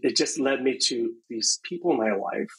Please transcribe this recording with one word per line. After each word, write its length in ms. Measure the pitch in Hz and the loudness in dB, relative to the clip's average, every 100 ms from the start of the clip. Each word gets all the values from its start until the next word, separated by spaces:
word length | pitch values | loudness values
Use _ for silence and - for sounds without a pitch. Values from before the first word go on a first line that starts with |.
it 160 | 131 113 | 0 2
just 220 | 147 156 | 0 0
led 240 | 135 131 | 0 2
me 140 | 131 - | 0 0
to 300 | - 120 113 - - | 0 0 -2 -4 -10
these 300 | 113 - - | -4 -2 -2
people 280 | - 180 175 | -4 -2 0
in 40 | 127 | 2
my 180 | 107 | 2
life, 360 | 98 98 - - | 0 -2 -4 -6